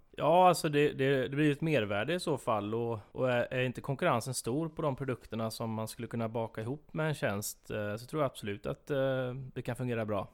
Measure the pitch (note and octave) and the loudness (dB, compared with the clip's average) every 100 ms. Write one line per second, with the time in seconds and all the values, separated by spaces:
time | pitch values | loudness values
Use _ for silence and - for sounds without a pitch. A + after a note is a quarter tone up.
0 | - - C#3 F3 F#3 E3 E3 D3 D3 C3+ | -14 -2 4 8 8 6 4 4 4 4
1 | C3+ C#3 B2+ C#3 D3+ C#3 D#3+ C#3+ G#2 G2+ | 2 4 2 2 4 4 2 2 4 2
2 | A#2+ F3 F3 C3+ - A2 G2+ A2+ A#2 A2+ | 0 0 0 -2 0 0 0 -2 -2 -4
3 | - - C3 A#2+ - C3 B2+ A#2+ - C3+ | -6 -2 2 2 0 0 -2 -2 -4 0
4 | F3+ A#2+ C3 B2 - C3+ D#3+ - D#3 B2+ | 2 2 0 -4 -2 -2 -2 -2 -2 -2
5 | C3 B2 - A2 A2+ - A2+ A2 A2 - | -4 -4 -6 -4 -4 -4 -4 -4 -6 -8
6 | A2+ A#2 A2+ A#2 A2+ - A2 D3 - - | -6 -4 -2 -2 -4 -6 -8 -8 -8 -4
7 | D#3 D3 B2 G2+ G#2 - - A2 G#2 G#2 | -2 -2 -2 -2 -4 -10 -8 -4 -4 -6
8 | B2 D#3 C3+ - G#2+ G2+ C3+ C3+ - C#3+ | -6 -2 -2 -2 -6 -6 -6 -8 -4 -2
9 | C3+ C3 B2 B2+ C3 - B2 A#2+ B2+ A#2 | 0 0 -2 -6 -10 -8 -6 -4 -2 -2
10 | G#2+ G#2 G2 | -2 -2 -4